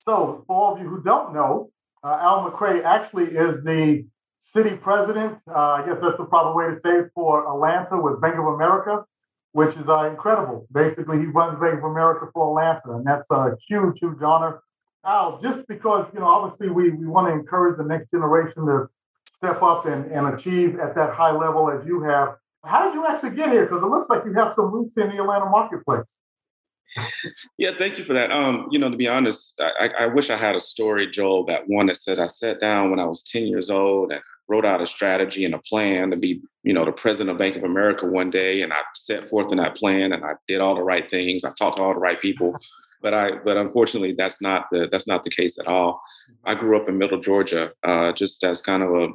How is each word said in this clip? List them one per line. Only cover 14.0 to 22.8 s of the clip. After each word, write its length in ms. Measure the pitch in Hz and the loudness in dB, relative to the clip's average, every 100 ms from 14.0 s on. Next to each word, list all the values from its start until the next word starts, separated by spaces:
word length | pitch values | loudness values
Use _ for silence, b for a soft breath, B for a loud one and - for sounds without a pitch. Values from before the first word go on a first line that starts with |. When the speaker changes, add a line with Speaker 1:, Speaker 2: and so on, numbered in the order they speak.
| 175 143 | -6 -2
Speaker 1:
honor. 400 | 151 165 160 156 _ _ _ _ 185 | 2 2 2 -6 _ _ _ _ -2
Al, 340 | 202 170 135 | 0 0 -4
just 280 | 214 - - | -6 -6 -8
because, 420 | 202 220 202 175 | -6 0 0 -2
you 60 | 202 | -4
know, 80 | 180 | 2
obviously 420 | 208 196 - 196 | 2 2 -6 -2
we, 220 | 175 175 | 2 2
we 160 | 156 160 | 2 0
wanna 240 | 180 180 | 2 2
encourage 460 | 156 147 185 175 156 | 0 -2 2 2 2
the 60 | |
next 280 | 147 160 - | -4 -4 -2
generation 560 | 170 156 160 160 160 156 | -2 2 2 2 -2 0
to 200 | 139 131 _ _ _ _ | 0 -2 _ _ _ _
step 340 | - 180 - | -8 -4 2
up 240 | 175 165 156 | 2 2 0
and, 220 | 139 143 | -4 -4
and 160 | 151 139 | -2 -2
achieve 520 | - 185 180 170 139 | -2 -2 2 2 0
at 140 | 147 165 | -4 0
that 180 | 147 | 0
high 220 | - 165 156 | 4 2 4
level 360 | 160 160 156 | 0 2 2
as 140 | 139 147 | 0 -4
you 160 | 175 | -4
have. 320 | 151 143 139 - _ _ | 0 2 0 -4 _ _
How 220 | - 254 | 0 2